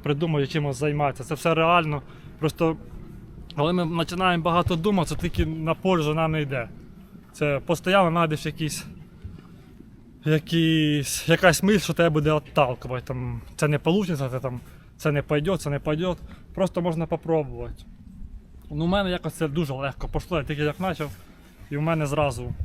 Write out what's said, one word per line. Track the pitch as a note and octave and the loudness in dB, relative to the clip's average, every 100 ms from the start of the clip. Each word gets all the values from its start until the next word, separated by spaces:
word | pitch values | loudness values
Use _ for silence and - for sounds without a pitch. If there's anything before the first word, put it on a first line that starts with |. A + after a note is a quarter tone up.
придумати, | D3 C#3+ E3 D3+ C#3 | -2 0 2 0 0
чимось | D#3 D3 B2 | 0 -2 -2
займатися. | D3+ D3 C#3+ B2 | -2 2 0 -2
Це | B2+ | -6
все | D3 E3+ | -2 2
реально. | D#3+ E3 F3 D#3 D3 - - - - | 4 6 6 4 -2 -6 -16 -18 -2
Просто | D3+ - E3 D#3 - - - - - - - - | -2 2 0 0 -8 -14 -14 -16 -16 -16 -10 -2
коли | D3+ | 0
ми | F3+ E3 E3+ | 2 0 -2
починаємо | E3 F3+ F#3 E3+ | -2 0 2 2
багато | E3 E3+ E3+ E3+ | 2 2 2 2
думати, | G3 G3 D#3 | 2 2 0
це | D3+ | -2
тільки | E3+ - D#3+ | -2 0 -2
на | D#3+ D#3 | 0 -2
пользу | D#3+ F#3+ F3+ D3+ | 0 2 2 2
нам | D#3 D#3+ | 2 2
не | D#3 | 0
йде. | C#3+ C3 A2 - - - - - - | 0 -4 -6 -10 -18 -20 -20 -20 -12
Це | - D3 C#3 - | -2 0 0 0
постійно | D#3+ F3+ G3 F3 | -2 4 4 6
знайдеш | E3+ E3 D3+ D#3 | 4 2 0 -4
якісь, | D3 D#3 - - - - - - - - - - - - - - - | -4 -4 -6 -10 -16 -18 -16 -16 -16 -18 -20 -20 -20 -20 -20 -20 -6
якісь, | D3+ D#3 - E3 D#3+ D#3+ D3+ D3 C3+ - - | 0 0 2 2 4 4 4 2 -2 -2 2
якась | E3 F#3 D3+ | 6 6 6
мисль, | F#3+ G#3 | 6 4
що | - | 4
тебе | E3 E3+ | 2 4
буде | D#3 D3 | 4 2
відталкувати. | D3+ - - B2+ B2 B2+ B2+ - | 2 0 2 2 2 -6 -6 -6
Там, | B2 B2 A#2 - - | -6 -6 -8 -8 0
це | D3+ | 2
не | D3 | 2
получиться, | D#3+ F#3+ F#3 D3 C3+ | 4 2 2 -2 -2
це, | B2+ | -4
там, | B2+ B2 - - - - | -4 -8 -12 -20 -20 -4
це | D#3 | 0
не | C#3+ | 0
пойде, | - D3+ D#3 F3+ | 2 0 2 0
це | D3 | 0
не | C#3+ | -2
пойде. | - D3+ F3+ E3 - - - | 0 0 0 -4 -8 -16 -8
Просто | - F#3 - | -2 0 0
можна | F3 D#3+ D#3+ | -2 -2 -2
попробувати. | E3 E3 D#3+ C3+ A#2+ A#2 - - - - - - - - - - | -2 0 0 0 -6 -10 -12 -16 -20 -18 -14 -14 -14 -18 -18 -8
Ну, | D3+ | -2
у | E3+ | 2
мене | G3+ F#3 | 2 2
якось | F3+ D#3 | -2 -4
це | - D#3+ | -2 -2
дуже | D3 D3 | 0 -2
легко | C3 C#3 - C3+ | -2 -6 -6 -4
пішло, | D3+ - E3+ | -4 -2 -2
я | |
тільки | C3+ D3 | -2 0
як | D3+ C#3+ | 0 0
почав, | F#3 D#3 C#3+ - - - - - - | -2 -2 -6 -8 -18 -20 -20 -18 -8
і | C#3+ | -2
в | |
мене | D#3+ D#3+ D3 | 0 2 2
зразу, | D3+ C#3+ B2 B2 - | 2 0 0 -6 -6